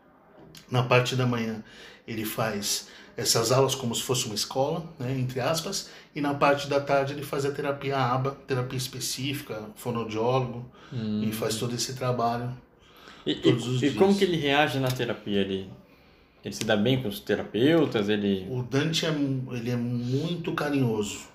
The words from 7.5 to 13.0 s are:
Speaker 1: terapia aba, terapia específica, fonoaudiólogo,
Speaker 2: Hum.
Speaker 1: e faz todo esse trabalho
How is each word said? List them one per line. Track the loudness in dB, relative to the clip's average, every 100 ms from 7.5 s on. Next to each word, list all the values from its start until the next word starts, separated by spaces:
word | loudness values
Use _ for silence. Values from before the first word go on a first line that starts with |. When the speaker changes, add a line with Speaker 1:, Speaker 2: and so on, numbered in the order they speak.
Speaker 1:
terapia | -2 -2 -2 -2 0
aba, | 2 2 0 -4 -4
terapia | -2 -2 -4
específica, | -6 -6 -8 -4 -4 -6 -8 -10 -10 -10
fonoaudiólogo, | -6 -4 -4 0 2 2 0 -6 -12 -16 -12
Speaker 2:
Hum. | -6 -2 -2
Speaker 1:
e | -2
faz | -2 -2 -2
todo | -4 -4
esse | -6
trabalho | -4 -2 0 0 0 -4 -8 -14 _ -20 -20